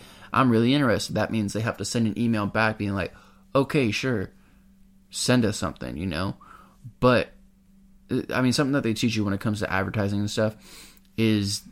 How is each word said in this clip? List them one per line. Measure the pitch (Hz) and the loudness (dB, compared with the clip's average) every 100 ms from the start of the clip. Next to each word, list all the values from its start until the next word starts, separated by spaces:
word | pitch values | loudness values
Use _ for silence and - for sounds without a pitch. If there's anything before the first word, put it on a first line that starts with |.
| - - - | -20 -20 -4
"I'm | - 131 | 2 4
really | 113 117 | 4 4
interested." | 143 135 98 - | 4 2 0 0
That | 104 104 | -4 -2
means | 110 101 | -2 -2
they | 101 | -2
have | 110 - | -4 -4
to | |
send | 98 120 110 | -4 -2 -2
an | 98 | 0
email | 117 113 101 | 0 0 0
back | 110 110 107 | 0 0 0
being | 101 | -4
like, | 98 85 - - - _ | -4 -4 -8 -20 -20 _
"Okay, | 139 139 160 120 | -2 0 0 0
sure, | 110 131 117 92 - _ - - - - - _ | 0 -2 -4 -4 -12 _ -20 -20 -20 -20 -20 _
send | - - 247 202 | -6 2 4 4
us | - | 0
something," | 87 - 64 64 | -6 -6 -10 -6
you | 95 | -4
know? | 80 95 - - - - _ 120 - | -4 -4 -6 -14 -20 -20 _ -20 0
But, | 127 117 - - - _ _ - - - - | 4 4 2 -6 -20 _ _ -20 -20 -18 -4
uh, | 127 - | -4 -2
I | 85 | 0
mean, | 127 | 2
something | 120 139 | 2 2
that | 139 | 0
they | 117 | 0
teach | 107 120 113 | 0 0 0
you | |
when | 101 | -2
it | 98 | -2
comes | 113 104 | -2 -2
to | 101 | -2
advertising | 95 98 110 98 101 | -2 -2 -2 -2 -2
and | 104 | -4
stuff | - 107 - - - - - - - | 0 -2 -2 -18 -20 -20 -20 -14 0
is | 113 107 101 107 - | 2 2 0 -6 -10